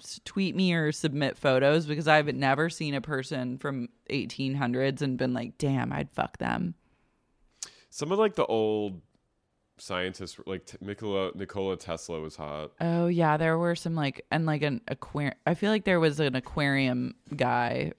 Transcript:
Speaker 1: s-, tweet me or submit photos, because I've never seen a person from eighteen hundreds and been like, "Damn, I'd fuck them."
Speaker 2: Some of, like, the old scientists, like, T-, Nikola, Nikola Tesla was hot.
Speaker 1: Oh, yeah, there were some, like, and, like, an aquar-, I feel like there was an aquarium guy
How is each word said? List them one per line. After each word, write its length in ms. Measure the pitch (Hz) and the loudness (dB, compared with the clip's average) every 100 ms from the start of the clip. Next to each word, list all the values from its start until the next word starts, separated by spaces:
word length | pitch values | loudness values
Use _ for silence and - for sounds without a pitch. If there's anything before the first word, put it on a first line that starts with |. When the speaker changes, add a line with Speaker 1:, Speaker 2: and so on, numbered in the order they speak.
Speaker 1:
s-, 180 | - - - | -16 -16 -8
tweet 300 | - 190 - | -2 0 2
me 180 | 185 | 2
or 180 | 170 151 | 4 2
submit 460 | 147 160 139 139 - | 0 -2 0 -2 0
photos, 480 | 147 131 139 156 151 | 2 6 6 4 2
because 220 | 147 143 | -2 4
I've 200 | 151 147 131 | 4 4 0
never 340 | 135 135 165 | 2 2 2
seen 240 | - 156 | -2 -4
a 80 | 143 | -4
person 560 | 127 143 131 135 123 127 | -2 -4 -4 -4 -4 -4
from 300 | 147 135 120 - _ | -4 -4 -6 -12 _
eighteen 460 | 139 - - 135 135 | -4 -4 -4 -2 0
hundreds 460 | 127 123 135 131 | 0 2 0 0
and 160 | 143 127 | -2 0
been 160 | 127 | 0
like, 240 | 123 120 - | -2 -4 -2
"Damn, 340 | 143 135 120 | 0 2 0
I'd 180 | 139 143 | -2 -4
fuck 260 | - - - | -4 -6 -4
them." 380 | 60 58 175 165 _ _ _ _ _ _ _ _ - - _ | -4 -2 -4 -6 _ _ _ _ _ _ _ _ -18 -18 _
Speaker 2:
Some 220 | - 151 | -8 -2
of, 80 | 196 | 2
like, 160 | 214 175 | 2 2
the 100 | - | 0
old 560 | 113 110 107 104 90 - _ _ _ _ _ _ _ | 2 2 0 -2 -6 -16 _ _ _ _ _ _ _
scientists, 600 | - 92 92 95 92 - - | -6 -2 -2 -4 -12 -12 -10
like, 200 | 95 - | -10 -10
T-, 120 | - | -14
Nikola, 500 | 98 104 110 98 95 90 | -10 -6 -2 0 -2 -4
Nikola 420 | 98 104 95 92 | -8 -4 -4 -4
Tesla 420 | - 82 - 82 | -6 -8 -6 -8
was 160 | 78 - | -8 -10
hot. 360 | 76 76 76 - | -8 -8 -10 -4
Speaker 1:
Oh, 260 | 170 170 170 | 0 2 2
yeah, 300 | 175 160 151 | 4 4 4
there 200 | 160 165 | 2 2
were 180 | 175 170 | 0 -2
some, 200 | 175 165 | -2 -2
like, 300 | 139 - - | -2 -4 -4
and, 140 | 151 160 | 0 2
like, 160 | 151 | 2
an 180 | 147 127 - | 0 -2 -6
aquar-, 460 | - - 147 143 - - | -10 -6 -4 -4 -2 -2
I 60 | |
feel 180 | 139 202 | 2 2
like 140 | 214 202 | 2 4
there 140 | 180 | 4
was 180 | 160 147 | 4 4
an 160 | 151 127 | 0 0
aquarium 800 | - - 143 139 135 123 123 - - 143 | -4 0 2 4 2 0 -2 -8 -12 -2
guy 580 | 123 120 120 123 147 | 2 2 2 0 -4